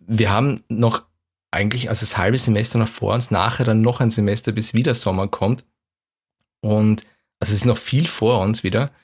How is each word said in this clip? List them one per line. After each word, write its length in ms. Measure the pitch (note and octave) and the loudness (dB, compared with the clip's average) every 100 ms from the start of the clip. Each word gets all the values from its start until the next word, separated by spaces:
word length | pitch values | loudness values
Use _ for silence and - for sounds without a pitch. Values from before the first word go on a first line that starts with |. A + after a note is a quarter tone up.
| F2+ | -4
wir 240 | A2 G2+ | 0 2
haben 320 | G#2 C#3 - - | 2 0 -2 -6
noch 360 | A2+ A#2 - - _ _ _ - | 0 0 0 -8 _ _ _ -8
eigentlich, 400 | F2+ G#2 B2 B2+ | -2 -2 -2 -4
also 160 | G#2+ G#2+ | -4 -2
das 100 | - | 0
halbe 220 | F2+ B2 | 0 2
Semester 400 | A#2 G#2 A2+ A#2 | 2 0 2 0
noch 100 | A2 | 0
vor 240 | - G2+ | -2 -2
uns, 180 | A#2+ A#2+ | -2 0
nachher 340 | G2 G#2 A#2+ | 0 0 0
dann 180 | A#2 A2 | 0 2
noch 180 | A#2 A#2+ | 2 2
ein 100 | A#2+ | 0
Semester, 420 | A2+ G2+ G#2 - | 2 0 0 -2
bis 200 | G#2+ A2 | -4 -2
wieder 220 | A#2 C3+ | 0 0
Sommer 340 | B2 G2+ F#2+ G2+ | 0 0 0 -2
kommt. 380 | - G2 A#2 _ _ _ _ _ _ _ _ _ - | -2 -2 -2 _ _ _ _ _ _ _ _ _ -8
Und 420 | G#2+ G#2+ G#2+ G#2+ - _ _ - | 0 2 4 2 -4 _ _ -6
also 120 | F#2+ | -2
es 80 | G#2 | 0
ist 60 | B2 | 2
noch 100 | A2 | 0
viel 300 | - C3 E3 | 0 0 0
vor 340 | - A2 A#2 | 0 0 2
uns 240 | G2 A2 | 0 -2
wieder, 260 | F#2+ A2 C#3 _ | -2 -2 -4 _